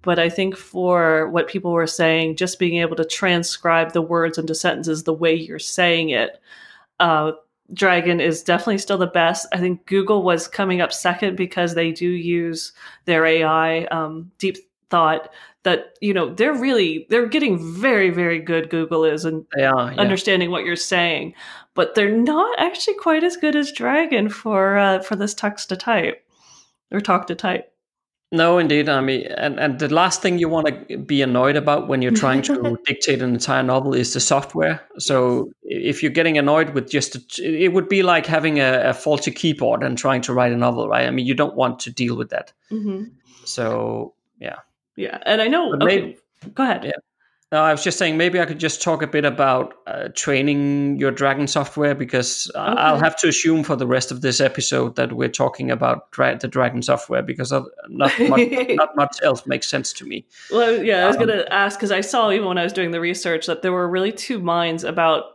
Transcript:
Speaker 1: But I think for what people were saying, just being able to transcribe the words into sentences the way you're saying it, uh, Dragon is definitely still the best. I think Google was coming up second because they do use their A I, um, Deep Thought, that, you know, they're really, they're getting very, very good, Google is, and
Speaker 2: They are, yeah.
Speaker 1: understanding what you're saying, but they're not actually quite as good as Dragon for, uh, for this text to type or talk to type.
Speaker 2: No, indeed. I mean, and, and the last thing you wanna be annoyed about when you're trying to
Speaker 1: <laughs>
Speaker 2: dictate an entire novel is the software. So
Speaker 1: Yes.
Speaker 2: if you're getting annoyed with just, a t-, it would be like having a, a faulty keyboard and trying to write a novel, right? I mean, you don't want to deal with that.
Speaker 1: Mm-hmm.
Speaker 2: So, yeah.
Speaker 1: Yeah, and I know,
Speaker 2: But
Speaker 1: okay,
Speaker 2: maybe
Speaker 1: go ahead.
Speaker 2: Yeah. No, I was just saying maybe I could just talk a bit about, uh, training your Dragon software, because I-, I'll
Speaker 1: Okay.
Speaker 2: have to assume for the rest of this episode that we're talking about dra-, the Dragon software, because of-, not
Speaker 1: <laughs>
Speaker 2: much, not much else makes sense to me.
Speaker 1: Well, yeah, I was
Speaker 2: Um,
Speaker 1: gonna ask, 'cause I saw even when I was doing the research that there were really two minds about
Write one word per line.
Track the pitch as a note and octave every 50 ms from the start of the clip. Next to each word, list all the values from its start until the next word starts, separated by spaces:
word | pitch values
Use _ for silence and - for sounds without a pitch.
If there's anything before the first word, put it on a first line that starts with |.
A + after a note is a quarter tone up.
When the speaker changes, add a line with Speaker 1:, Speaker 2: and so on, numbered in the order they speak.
Speaker 1:
But | - F#3 F3 E3+
I | E3 E3+
think | E3+ - F#3+ F#3+ F#3+
for | - - - - F3+ F3+ F3+ F3+ F3 E3 D#3+ D#3+ D#3 D#3+ -
what | E3 E3+ -
people | - - F#3+ F#3 F3
were | E3+ E3+ E3
saying, | D#3+ - - E3+ D#3+ D#3+ E3 D#3+ D#3+ D#3+
just | - F3+ F#3 - -
being | F3+ F3 E3+ E3+
able | E3+ D#3+ E3
to | D#3 D#3+
transcribe | D#3+ - - G3+ F#3 F3 E3+ E3+ - - - - E3+ E3 E3 E3 D#3+ -
the | E3+ D#3+
words | D#3+ E3+ E3+ E3 E3 D#3+
into | - D#3+ D#3 D#3+
sentences | D#3+ - F3 - - D#3+ E3 D#3 D#3 D#3+
the | - D#3+
way | D#3 E3+ E3 D#3+
you're | E3 D#3+ E3 D#3
saying | D#3 - - - - F3+ F3 E3+ E3 E3 D#3
it, | C3+ A2+ A#2 - - - _ _ - - - - - - _ _ _ _
uh, | F3+ E3+ D#3+ D3+ D3+ D#3 D#3 - _ _ _ _ _ _ F3+
Dragon | F3 G3 F#3 F3+ F3 E3 F3 F3 E3+
is | D3 E3 D#3 D#3+ -
definitely | - F3 E3+ - A#3 G#3
still | G3 G3 - G3+ F#3+
the | F#3
best. | F3+ - F3 E3 E3 F3+ - - -
I | -
think | F3+ F3+ F3+ F3+ F3 _
Google | - F#3+ G3 F#3+ G3 G#3+ G3+
was | F#3 F3+ F3 E3 E3
coming | - - - G3+ F#3+ F3+ F3+
up | F3 - -
second | - - F#3 F3 F3 G#3+ G3 F#3
because | F#3 F#3 F3+ - F#3 F3 E3+ E3
they | E3+ E3 E3
do | E3 - F3
use | F3 F3+ F3 E3 E3+ F3 E3+ E3+ E3+ E3 E3 - - _ - - - - _ _
their | - E3+ D#3+ D#3+
A | D#3+ D#3+ E3 D#3+
I, | D#3 D#3 D#3+ D#3+ E3 D#3+ E3 E3+
um, | - E3 E3 D#3+ D#3 D#3+ D#3+ E3 F3+ _
Deep | _ - F#3+ F#3+ - _ _ _ _ _ _
Thought, | - F3 E3 D#3 D#3+ - - - - - - - _ _ _
that, | F#3+ F3 - - - _ -
you | - G#3 G3
know, | F#3 E3 B2+
they're | F3 F#3 A3 D4 D4+
really, | B3 A#3+ C4+ C4 A3+ F#3+ E3 D#3 D#3+ D#3+ _
they're | G#3+ A#3+ A#3+
getting | A3 B3 D#4 D4 B3+ F#3
very, | E3+ E3 E3 E3 F3+ G#3+ C4+ B3 G#3 F#3+ F#3
very | E3+ F3 F3 E3+ E3+
good, | D#3+ D#3 D#3 E3+ E3 D#3+ D#3+
Google | - E3 D#3+ D#3+ E3+ D#3+ D#3+
is, | D#3 D3 D#3 F3
and | E3 D#3+ D#3 D#3 _ -
Speaker 2:
They | C#3+ C3+
are, | C3+ C3+ B2+ A#2+ B2
yeah. | B2+ B2+
Speaker 1:
understanding | G3+ G3+ G3 F#3 - - G3 F3+ F3+ F3
what | F3+ E3+ -
you're | F3 E3+
saying, | E3+ - - F#3+ F3 F3 E3+ D#3+ C#3+ - D#3+ - - - - - - - _ _
but | - F3+ - -
they're | G#3+ G#3 G#3 G#3+
not | A3+ A#3+ C#4 D4+ D#4+ F#4+ A#4 B4 -
actually | - F4 - - - - G4+
quite | G4+ - E4+ D#4+ D#4 E4
as | F4+ F4
good | - - D4+ D4
as | D4 C#4+ C#4+
Dragon | D4 - A#3+ B3 C4+ D4+ E4 D#4+ C#4 A3 G3+ G#3+
for, | G#3 - - A3 G#3+ F#3+ F#3+ G3 G3
uh, | G3+ G3+ G3 F#3+ F#3
for | F#3+ - A3
this | F#3+ G3+ G3+ -
text | - - G3+ G3+ - - -
to | F#3+
type | F3+ - A#3+ A#3 G3 E3 - - - _ _ _ _ _ _ _ _ _ _ _ _ _ _
or | - G3+
talk | G3+ - F#3+ F3 A#3
to | - E3+
type. | E3+ - F#3 F#3 F3+ - _ _ _ _ _ _ _ _ _ _ _ _ _
Speaker 2:
No, | - E3 E3 E3+ F3
indeed. | F3+ E3+ D3 D3 D3+ D3 D#3
I | C#3+ C3+
mean, | C3 C3+ C3+ B2 - - -
and, | - - D3 C3+ -
and | D3 D3 C3 B2
the | D3+ C#3
last | D3 E3 F3+ F#3 F3+ -
thing | - F#3+ F3 F3
you | E3+ D#3+
wanna | E3 D#3+ D#3 D3+ C3+ - - - -
be | C#3 C#3 - D3+ C#3
annoyed | C#3 B2+ B2 B2 B2+ C#3 C#3+
about | D3+ C#3+ D3+ C#3+ - -
when | - C3+ C3
you're | B2+ B2
trying | D#3+ G#3+ - C3 C3 C3+ C3+
to | - C#4+ B2+ A#2+ A#2+ A#2 -
Speaker 1:
<laughs> | -
Speaker 2:
dictate | C#3+ C#3 - - - C#3 B2
an | B2+ B2+ A#2+
entire | A#2 - - C3 C3 C3
novel | B2+ B2+ C3 C3 C#3+ C3
is | B2+ B2 A#2+ -
the | B2
software. | - - C#3 C#3 - - - E3 D#3+ D#3+ D#3+ D3+ - _ -
So | - - - C#3+ C3 B2+ B2 B2 B2 A#2+ - - _ _
Speaker 1:
Yes. | - - - - C#3 C#3
Speaker 2:
if | - D#3
you're | D3
getting | B2+ E3 D#3+ E3 D#3
annoyed | D3 C#3+ C#3+ D3 D#3 D#3+ D3+
with | C#3+ C#3 A#2+ -
just, | - C#3+ C3 - -
a | B2 -
t-, | _ - - - D#3 D#3+ D#3 F#3
it | F#3 E3+
would | F#3+ -
be | F#3+ G3+ G3 F#3
like | F#3 F3 E3 D#3
having | - E3 D#3 D3 D#3+ D3+ D3
a, | C3+ C3 B2+ B2+ - C3
a | A#2+
faulty | - - D3+ D3+ C3 - C#3+
keyboard | - - - E3 D3 C#3+ C3 A#2 A#2 A#2 C#3+
and | C3 B2+
trying | A#2+ - C3+ C3+ B2 B2
to | - B2
write | B2+ B2 A#2+
a | A#2+
novel, | A#2+ A#2+ B2 A#2+ A#2+ A2+ G#2
right? | G#2+ B2 B2+
I | B2
mean, | B2 C3 B2
you | B2+ C3+
don't | B2 D3 - -
want | A#2+ C3 B2 A#2+ -
to | - A#2+
deal | B2 - B2+ A#2+ A#2+
with | A#2 A#2+ -
that. | - A#2+ - - _ _ _ _
Speaker 1:
Mm-hmm. | G#3 A3 G#3 G#3 F#3+ F#3+ G#3+ B3 - _ _ _ _ _ -
Speaker 2:
So, | - - - A#2 A2+ A2+ A2+ A#2 A2+ A2+ A2+ A2+ - _ _ _ _ _ _
yeah. | - - - - - _ _ _ _ _ _
Speaker 1:
Yeah, | - F#3+ - - - -
and | - G#3+ A3
I | A3
know, | A3+ C#4+ F4 F4 B3
Speaker 2:
But | E3 C#3 -
Speaker 1:
okay, | - G3 -
Speaker 2:
maybe | - - - _ _ _ _ _ - - -
Speaker 1:
go | - C4+
ahead. | B3 F#3+ - -
Speaker 2:
Yeah. | C3 - - _ _ _ _ _ _ _ _ _ _
No, | - D#3
I | D#3 D#3+
was | D#3 D3 -
just | F#3 - -
saying | F#3+ E3 D#3
maybe | D#3+ E3+ F3+ F3+ F3+
I | E3+
could | D3+ D#3 D3+
just | D#3+ D#3 - -
talk | - F3 D#3+ D3+ D#3
a |
bit | C#3+ - D3 D3
about, | C#3+ B2 - C#3 C3+ B2+ B2+ - - - _ _
uh, | - - - - - -
training | - - - C#3 C3 C3+ D3 C#3+ C#3+ C#3+ C#3+ C#3+ C#3+ C#3+ C#3+ C#3+
your | C#3 C#3 C3+
Dragon | C3 C#3 C#3 C#3 C3+ C#3 D3
software, | C#3 - D3+ C#3 - - D3+ D3 C#3+ C#3
because | C3+ B2+ B2 - B2+ A#2+ - - - - - -
I-, | - G2+ - -
I'll | - D3 D#3 D3+
Speaker 1:
Okay. | D3 D#3+
Speaker 2:
have | D#3+ D#3+
to | - -
assume | D#3+ D3 - - D#3+ D#3+ D#3+ D3
for | - D3+
the | B2 C3
rest | A#2+ B2+ B2+ B2 -
of | C#3+ B2+
this | C#3 C3+ B2 -
episode | C#3 C3 - - - - C#3 C3 B2+ A#2+ A#2+
that | - B2+ A#2+ A#2+
we're | A#2+ B2+ B2
talking | B2 - C3 C3 - - C3+ B2+
about | B2+ A#2+ B2+ B2 B2 - - _
dra-, | - - C3 B2+ B2
the | A#2+ -
Dragon | B2 - C3 B2+ B2 B2 A#2+
software, | A#2+ - C3 A#2+ - - B2 A#2+
because | - - B2+ C3 C3 B2 C#3
of-, | C3+ C3 - - - -
not | - - - C#3+ C3+ - -
Speaker 1:
<laughs> |
Speaker 2:
much, | A#3+ - C4+ B3 A#3+ A#3+ C4+ B3+ B3+ B3+
not | A#3+ D#3 D#3 - -
much | D3 C#3+ C#3+ - - -
else | D3+ C3 A#2+ -
makes | C#3 C3 B2+ - -
sense | - C#3 B2 - -
to | - -
me. | - - - - _ _ - - -
Speaker 1:
Well, | - A3+ A#3 A#3 A#3 A3+ -
yeah, | A3+ G3+ F3+ F3+
I |
was | G3 G#3
Speaker 2:
Um, | - A#3
Speaker 1:
gonna | A3 G#3+ G3 E3+ -
ask, | F#3 G3+ G3+ G3+ G3+ -
'cause | - G3+
I | G3+ F#3
saw | G3+ - - B3 A3+ G#3
even | F#3+ G#3+ G#3
when | F#3 F3+
I | F3+ E3+
was | F3 G#3
doing | F#3+ F3+ E3+
the | E3+ E3+
research | E3+ E3+ F3+ F3 - F3+ E3 D#3+ D#3+
that | F3+ E3 E3
there | - F#3
were | F3+ F3+ F3+
really | F3 F3+ F#3 F#3+ G3+
two | - - - - C4 G#3
minds | F3 F3 E3+ E3+ E3+ E3+ E3 E3 E3
about | D3+ D#3+ F3 E3 D#3+ D#3+ C#3+ - -